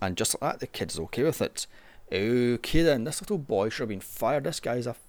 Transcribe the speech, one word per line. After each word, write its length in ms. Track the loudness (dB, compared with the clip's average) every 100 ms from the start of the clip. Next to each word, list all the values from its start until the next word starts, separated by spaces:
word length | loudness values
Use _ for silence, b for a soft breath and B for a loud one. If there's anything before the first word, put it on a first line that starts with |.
and 160 | -2 0
just 160 | 0 0
like 100 | -2
that, 80 | -4
the 80 | -8
kid 240 | -6 -6
is 80 | -4
okay 240 | -6 0
with 180 | 0 0
it. 260 | -2 -4 -10 b b b -6
Okay 680 | 0 2 4 4 2 4 6
then, 240 | 6 4 0
this 160 | -6
little 160 | -4 -4
boy 320 | 0 2 2
should 140 | 0
have 60 | -4
been 120 | -4
fired. 420 | -8 -4 0 0
This 160 | 0 -4
guy 160 | -4 -2
is 120 | -4
a 100 | -8